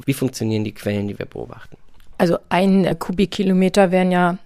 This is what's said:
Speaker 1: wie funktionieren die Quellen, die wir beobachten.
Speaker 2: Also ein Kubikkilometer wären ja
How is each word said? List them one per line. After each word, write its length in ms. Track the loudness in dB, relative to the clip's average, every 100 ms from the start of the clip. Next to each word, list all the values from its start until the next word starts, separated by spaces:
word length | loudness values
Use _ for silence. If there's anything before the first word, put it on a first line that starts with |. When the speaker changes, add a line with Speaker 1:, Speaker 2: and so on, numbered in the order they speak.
| -4
Speaker 1:
wie 80 |
funktionieren 500 | -2 -4 -4 -2 -2
die 100 | -4
Quellen, 340 | -6 -4 -4 -4
die 100 | -8
wir 80 | -10
beobachten. 500 | -10 -12 -14 -20 -20 -20 -20 -18 -2
Speaker 2:
Also 200 | 0 0 0
ein 500 | 0 4 4 2 -2
Kubikkilometer 920 | -4 -2 -2 0 0 2 2 4 4
wären 200 | 4 2
ja 280 | 2 2 0